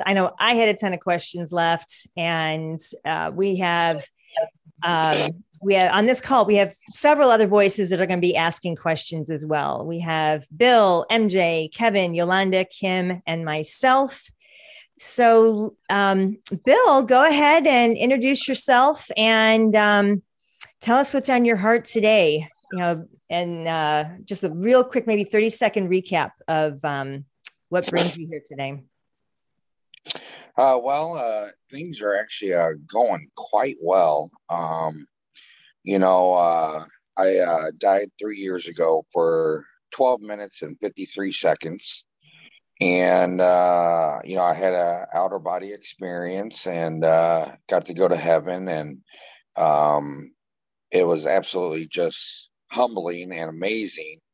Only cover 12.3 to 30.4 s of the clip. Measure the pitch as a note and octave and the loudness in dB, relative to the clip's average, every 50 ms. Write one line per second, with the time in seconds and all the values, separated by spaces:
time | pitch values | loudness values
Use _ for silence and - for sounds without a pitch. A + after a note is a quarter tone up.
12.3 | F#3 F#3+ G3 F#3+ F#3 F#3 F3+ - - - G3+ F#3+ F#3 F#3 F3+ F3+ F3+ F3 - - | 0 0 0 2 0 0 -2 -2 -6 -6 -4 -4 -2 -2 -2 -4 -4 -6 -6 -8
13.3 | E3 E3 E3 D#3 D3+ D#3 D#3 - - - - C4 B3+ C4+ C#4 B3+ - - - - | -6 -6 -4 -6 -6 -6 -6 -8 -6 -2 2 2 4 4 2 0 -4 -12 -20 -20
14.3 | _ _ _ _ _ - - - - - - _ _ - - - - - A#3+ A#3 | _ _ _ _ _ -20 -20 -20 -20 -20 -20 _ _ -16 -14 -8 -2 2 4 6
15.3 | A3+ A3+ A3 A3+ A3 G#3 G#3+ - - _ _ - C#4 G#3 G3+ G3 F#3+ F#3+ F#3+ F#3+ | 8 8 6 6 4 2 -2 -6 -8 _ _ -2 0 2 2 2 2 2 0 0
16.3 | G#3+ - - - G3+ - - B3 D4 A4+ B4+ G#4 C#4+ C4+ B3+ G#3+ B3+ B3 C#4+ D#4+ | -2 -6 -10 -10 -10 -4 2 4 4 6 6 6 6 4 4 4 6 6 6 6
17.3 | D4 C#4+ D4 D4 D#4 E4 C4+ D#4 C4+ A#3+ A#3+ A#3 A3+ - - B3 C4+ B3+ A#3 C4+ | 4 4 4 4 4 4 4 4 4 4 4 4 2 2 2 2 2 2 2 0
18.3 | C#4 C4 - - C4 - - - B3+ B3 C4 D4 D4+ - - - - A3 A3 A3 | 0 0 -2 -4 -4 -4 0 2 4 4 4 4 2 0 -6 -8 -4 0 2 2
19.3 | A3+ A3 A3 A3 A3+ A3 A3 A3 G#3 G#3+ G#3 G#3 G#3 G3+ G3+ G3+ G#3 F#3+ - _ | 4 4 4 4 4 4 4 4 4 4 4 4 4 4 4 2 0 -2 -4 _
20.3 | _ _ _ _ _ - - - _ - - A#3 A#3 C4+ C#4 C#4 - C4+ C4+ - | _ _ _ _ _ -20 -20 -20 _ -10 -2 0 2 2 2 2 -2 -4 -2 0
21.3 | C4 B3 A#3+ A#3 A3+ F#3 F#3+ A3 A#3 A#3 A#3 - - A3+ G#3 G#3+ A3 G#3 F3 D#3 | 2 2 4 2 2 2 2 2 2 2 0 -2 -2 0 2 4 4 6 4 4
22.3 | D3+ D#3 D#3 - _ _ _ - F#3+ F3+ F3+ F3 E3+ E3 E3 - _ _ _ - | 2 0 -2 -6 _ _ _ -12 -8 -4 -2 -2 -2 -4 -6 -14 _ _ _ -8
23.3 | E3 F3 F3 F3 E3+ E3 E3 E3 E3 D#3+ D#3 D3+ D3+ D3+ D3+ D#3 F3+ F#3+ - - | -6 -4 -4 -4 -6 -8 -6 -4 -4 -2 0 0 0 -2 -2 -4 -10 -16 -14 -12
24.3 | G3+ - - E3+ D#3 E3+ F#3+ A#3 B3+ B3+ A#3+ B3+ - B3 A3+ A3+ A3 G#3 G3 - | -10 -6 -6 -6 -6 -2 0 4 4 4 4 2 -2 -4 -2 0 0 -2 -2 0
25.3 | - G#3+ A3 A3+ - - A#3+ G#3 - G#3 F#3+ E3+ F#3 F#3 F#3 - F#3 D#3+ C#3 - | 0 0 0 0 0 0 -2 0 0 0 -2 0 -2 -2 -2 -2 -2 -2 -2 -4
26.3 | - _ _ - D#3+ D#3 D#3 D3+ C#3+ C#3 - D3+ C#3+ C#3 C3+ C3+ C#3 C#3 C#3 _ | -8 _ _ -4 -2 0 0 -2 -4 -4 -6 -6 -6 -6 -6 -8 -10 -12 -14 _
27.3 | _ _ - - _ _ _ - E3+ F3+ F3 - F3 F3 F3 F3 - E3+ D#3+ E3 | _ _ -20 -20 _ _ _ -6 -4 -4 -4 -2 -2 -2 -2 -2 -4 -8 -14 -14
28.3 | D#3+ D3 - - D3+ C3+ C#3 C3+ C#3+ C#3 C3+ _ _ _ _ _ _ _ _ _ | -14 -14 -16 -14 -12 -10 -10 -10 -10 -12 -16 _ _ _ _ _ _ _ _ _
29.3 | _ _ _ _ _ _ _ _ _ _ _ _ _ _ - - - - - - | _ _ _ _ _ _ _ _ _ _ _ _ _ _ -12 -12 -12 -12 -14 -20
30.3 | - - | -20 -20